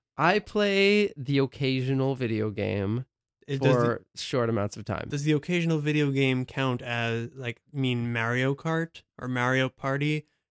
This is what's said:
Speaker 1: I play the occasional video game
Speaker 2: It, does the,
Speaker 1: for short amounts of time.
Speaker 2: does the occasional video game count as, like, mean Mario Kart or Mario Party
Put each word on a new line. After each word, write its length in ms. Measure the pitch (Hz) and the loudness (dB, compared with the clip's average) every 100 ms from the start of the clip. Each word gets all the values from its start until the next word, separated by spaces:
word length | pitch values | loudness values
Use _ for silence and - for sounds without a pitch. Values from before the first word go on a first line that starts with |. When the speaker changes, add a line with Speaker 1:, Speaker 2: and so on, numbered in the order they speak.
| _ - | _ 0
Speaker 1:
I 200 | 165 208 | 2 2
play 720 | 214 214 208 196 196 208 202 - | 0 0 2 4 4 4 2 -2
the 220 | 127 139 | 0 2
occasional 760 | 135 - 135 131 127 135 135 | 2 0 -2 0 0 0 0
video 360 | 127 120 107 107 | 0 -2 0 -2
game 560 | 101 101 101 98 117 - _ _ _ - | -2 -2 0 0 -2 -6 _ _ _ -8
Speaker 2:
It, 160 | 139 | 0
does 120 | 143 123 | 4 4
the, 40 | |
Speaker 1:
for 220 | 120 113 _ | 2 0 _
short 360 | - - 131 117 | -14 -4 -2 0
amounts 260 | 113 101 - | 0 -2 -4
of 80 | |
time. 220 | 104 90 - | -6 -6 -4
Speaker 2:
does 140 | 147 | -2
the 80 | 151 | 0
occasional 460 | 151 160 175 165 156 | 0 0 0 0 0
video 320 | 147 151 143 | 0 0 2
game 340 | 135 135 127 | 2 2 0
count 380 | 123 - 131 123 | -2 -2 -2 -2
as, 480 | 127 120 117 117 117 | -4 -4 -2 -2 -6
like, 260 | 135 123 - _ | -8 -10 -12 _
mean 400 | 143 131 120 120 | -4 0 0 -2
Mario 420 | 117 113 123 135 | -2 0 0 0
Kart 480 | 139 160 160 165 - _ - | -2 -4 -4 -6 -12 _ -12
or 100 | 127 | -6
Mario 400 | 127 123 131 131 | -2 0 2 0
Party 560 | - 139 139 147 151 - _ _ | -4 -4 -2 0 -2 -6 _ _